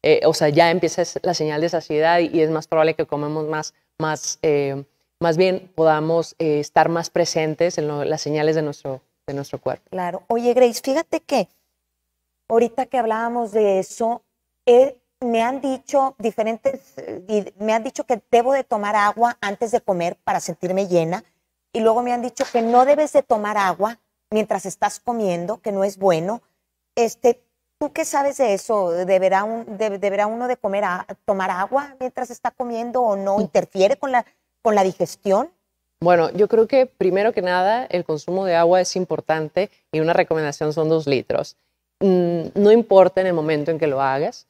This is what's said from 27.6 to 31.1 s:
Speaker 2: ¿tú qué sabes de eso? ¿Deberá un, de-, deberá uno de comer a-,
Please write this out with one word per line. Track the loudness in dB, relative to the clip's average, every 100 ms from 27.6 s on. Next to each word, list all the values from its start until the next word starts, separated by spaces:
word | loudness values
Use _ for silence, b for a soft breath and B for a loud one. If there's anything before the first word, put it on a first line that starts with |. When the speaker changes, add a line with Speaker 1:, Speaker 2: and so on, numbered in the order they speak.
| _ _
Speaker 2:
¿tú | -8
qué | -6
sabes | -4 -2 -2 0
de | 0
eso? | 0 -2 -2 0
¿Deberá | -2 0 2 2 0
un, | -2 -8 -10 -6
de-, | -6 -2
deberá | -4 -2 -2
uno | -4 -4
de | -4
comer | -4 -2
a-, | -2 -4 -10